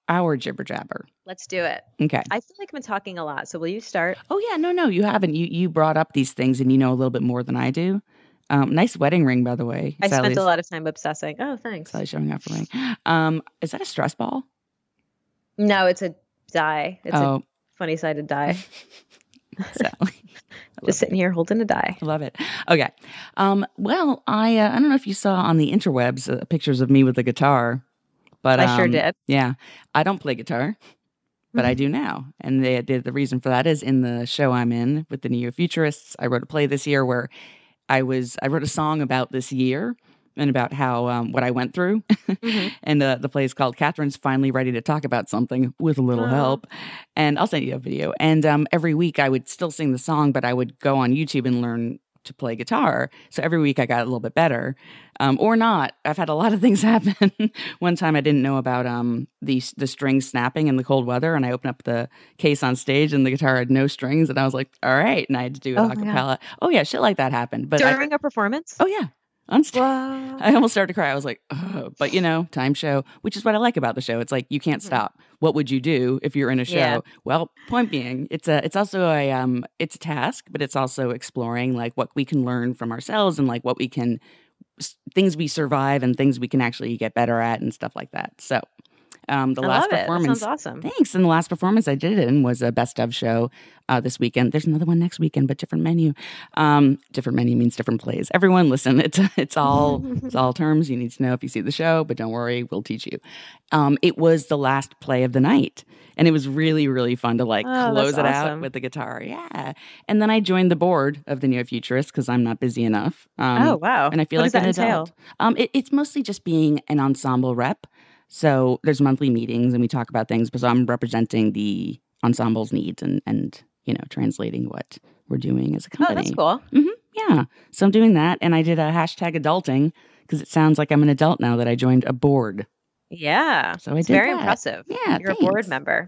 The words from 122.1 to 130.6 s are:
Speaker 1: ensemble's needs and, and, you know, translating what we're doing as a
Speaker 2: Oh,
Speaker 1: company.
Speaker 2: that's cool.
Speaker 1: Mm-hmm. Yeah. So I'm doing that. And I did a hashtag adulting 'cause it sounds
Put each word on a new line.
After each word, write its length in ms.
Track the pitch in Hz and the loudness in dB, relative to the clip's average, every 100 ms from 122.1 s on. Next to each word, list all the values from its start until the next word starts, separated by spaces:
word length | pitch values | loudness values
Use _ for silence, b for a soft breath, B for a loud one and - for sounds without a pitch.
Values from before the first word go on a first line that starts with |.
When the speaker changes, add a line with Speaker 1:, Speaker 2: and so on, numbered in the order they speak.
| - | -4
Speaker 1:
ensemble's 480 | 120 123 117 113 107 | 0 0 0 -2 -2
needs 300 | - 85 - | -4 -4 -6
and, 180 | 90 98 - | -4 -4 -2
and, 360 | 110 - - _ _ - | -4 -4 -10 _ _ -8
you 80 | |
know, 100 | - - | -8 -6
translating 600 | - - - 110 62 62 | -6 -4 -4 -6 -6 -8
what 280 | - - - b b - | -8 -14 -18 b b -8
we're 100 | 135 | -4
doing 380 | 135 127 - - | -2 -2 0 -4
as 100 | - | -6
a 40 | |
Speaker 2:
Oh, 40 | - 320 | -2 0
Speaker 1:
company. 100 | - - | 0 -4
Speaker 2:
that's 80 | - | 0
cool. 260 | 156 220 - | 0 0 0
Speaker 1:
Mm-hmm. 160 | 262 311 453 _ 427 427 | 2 2 0 _ -6 0
Yeah. 160 | 156 123 b b | 2 0 b b
So 140 | - 196 | 0 4
I'm 60 | |
doing 220 | 208 226 | 6 6
that. 240 | 175 160 180 | 6 2 0
And 120 | 175 160 | 2 2
I 60 | |
did 180 | 160 165 | 2 2
a 120 | 151 | 0
hashtag 440 | 170 165 - 170 160 | 0 -2 -2 -4 -2
adulting 560 | 147 175 165 131 151 b b b b | 0 0 0 2 2 b b b b
'cause 140 | 151 | -6
it 60 | 143 | -2
sounds 280 | 160 | 2